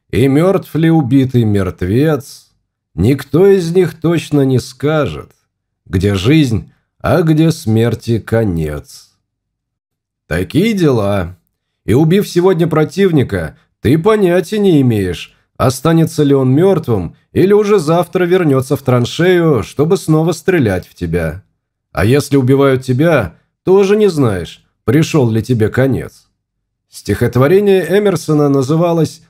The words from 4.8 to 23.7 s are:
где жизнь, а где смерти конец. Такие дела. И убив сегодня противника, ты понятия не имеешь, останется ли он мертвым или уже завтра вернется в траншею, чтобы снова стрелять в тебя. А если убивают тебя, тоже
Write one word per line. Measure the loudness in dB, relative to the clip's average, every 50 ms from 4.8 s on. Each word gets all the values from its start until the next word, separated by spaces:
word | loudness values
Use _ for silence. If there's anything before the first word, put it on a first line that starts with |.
| -4 -2 -2 -2 -2 -4 -6 -10 -14 -18 _ _ _ _ _ _ _ _ _ _ _
где | -6 -4 -2 0 0 -2
жизнь, | 0 0 2 2 4 2 2 -2 -4 -6 -10 _ _ _ _ _ _
а | -2 0 0 0
где | 2 2 2 2 2 0
смерти | 0 -2 -2 0 0 2 0 0 -2 -4 -4 -4 -4 -4
конец. | -4 -2 -2 0 0 0 -2 -4 -4 -6 -8 -10 -14 -16 -20 -20 -20 _ _ _ _ _ _ _ _ _ _ _ _ _ _ _ _ _ _ _ _ _ _ _ _
Такие | -8 -6 -6 -6 -2 -2 0 0 0
дела. | 0 0 0 2 2 0 0 -2 -2 -2 -4 -6 -10 -16 _ _ _ _ _ _ _ _ _
И | 0
убив | 2 2 2 2 2 0 0
сегодня | -2 -2 0 2 2 2 2 0
противника, | 0 0 0 -2 -2 0 0 0 2 2 0 0 -2 -4 -6 -6 -8 -12 _ _ _ _ _
ты | -2 0 0 2
понятия | 2 0 2 2 2 2 0 0 -2 -2 -4 0
не | 2 2 2 4
имеешь, | 2 2 0 0 -2 -4 -6 -8 -12 -18 _ _ _ _ _ -2
останется | -2 -2 -2 -2 -2 0 2 2 0 0 0 0
ли | 0 2 2
он | 2 2 2 2
мертвым | 2 2 2 0 0 -2 -2 -4 -4 -4 -8 -12 _ _ _
или | -2 0 2 4
уже | 2 2 2 2 0 0
завтра | 2 0 0 0 -2 -2 -2 -2 0
вернется | 0 0 0 2 0 0 0 0 -2 -4
в | -4
траншею, | 0 0 0 0 0 -2 -2 -2 0 2 2 2 2 2 0 0
чтобы | -2 -4 -4 -4 0 0 0 -2
снова | 0 0 0 0 0 -2
стрелять | -4 -4 -2 -2 0 0 0 0 -2 -4 -6 -10
в | _
тебя. | -10 -6 -4 -4 -4 -4 -6 -8 -10 -16 _ _ _ _ _ _ _ _ _
А | -4 -2 0
если | 2 2 0 0 0 0 0
убивают | 2 2 2 2 2 2 0 0
тебя, | -2 -4 -2 0 0 2 0 0 -2 -4 -10 _ _ _ _ _
тоже | _ 2